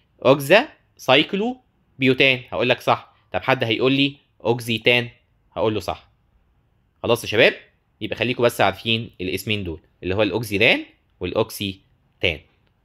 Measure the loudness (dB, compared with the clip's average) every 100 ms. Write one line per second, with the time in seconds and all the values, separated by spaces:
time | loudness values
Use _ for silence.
0 | _ 0 2 2 4 4 4 _ _ -6
1 | 2 2 2 -2 -4 -6 _ _ _ -2
2 | 0 4 2 2 -4 -2 0 0 0 -2
3 | -4 _ _ -4 -2 0 0 0 0 0
4 | -2 -4 _ _ -4 -2 -4 -2 2 2
5 | 0 -10 _ _ _ -4 -2 -2 -6 -10
6 | _ _ _ _ _ _ _ _ _ _
7 | -2 -2 0 2 2 2 -12 _ _ -12
8 | -8 -4 -4 0 0 2 0 0 -4 -4
9 | -6 -10 -8 -6 -6 -6 -6 -12 _ _
10 | -6 -2 -2 -2 -4 0 2 2 -4 _
11 | _ -12 -6 -4 -4 -6 -10 -12 _ _
12 | _ _ -2 -2 -10 _ _ _